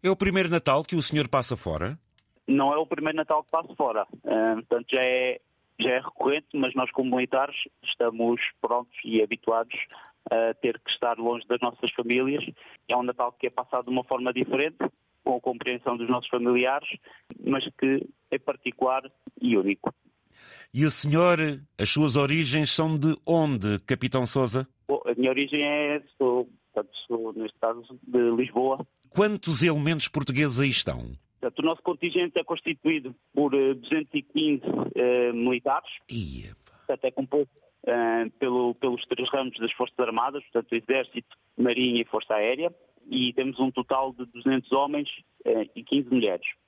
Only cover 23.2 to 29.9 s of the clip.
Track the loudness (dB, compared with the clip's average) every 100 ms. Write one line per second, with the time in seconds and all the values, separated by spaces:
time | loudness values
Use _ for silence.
23.2 | 2 2 2 2 0 -2 -2 -2 0 0
24.2 | 0 0 0 0 -6 _ -4 -2 -2 0
25.2 | 2 2 -2 -2 0 0 0 -2 -6 _
26.2 | 2 2 -2 -10 _ -6 -6 -12 -6 -4
27.2 | -4 -6 -8 -4 -4 -4 -10 -20 -2 2
28.2 | 4 2 0 0 0 0 -6 _ _ 2
29.2 | 2 2 -2 2 2 2 0